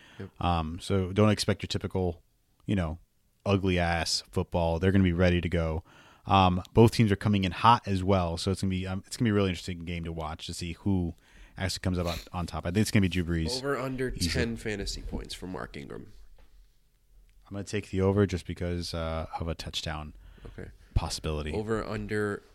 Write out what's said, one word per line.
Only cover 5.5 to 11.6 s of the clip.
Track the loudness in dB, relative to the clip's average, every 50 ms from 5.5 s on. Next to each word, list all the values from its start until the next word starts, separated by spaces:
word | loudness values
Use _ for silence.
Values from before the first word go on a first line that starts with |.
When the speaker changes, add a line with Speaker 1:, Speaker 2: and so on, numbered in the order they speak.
| -2 0 0 0 -2 -4 -6 _ -20 -20 -20 -20 -20 _ 0
Speaker 2:
Um, | 4 6 6 6 6 4 2 -2 2 8
both | 8 8 8
teams | 8 4 4 4
are | 4
coming | 2 2 2 2 2 2
in | 0
hot | 0 4 6 6 6 6 4
as | -2 -2 -2 2
well, | 2 2 2 2 0 -2
so | -2 -2 -2
it's | -2 0
gonna | -2 -2
be, | -2 -2 -4
um, | -4 -6 -8 -8
it's | -10 -6
gonna | -2 0
be | 2
a | 4
really | 4 2 2
interesting | 0 -4 -6 -10 -10 -10 -8
game | -8 -6 -6 -6
to | -6 -6
watch | -6 -6 -8 -8 -10 -10
to | -10 -8
see | -8 -8 -8
who | -8 -4 -2 0 0 2 0 -2 -4 _ _ _ -20 -20 -20 -16 -10
actually | -6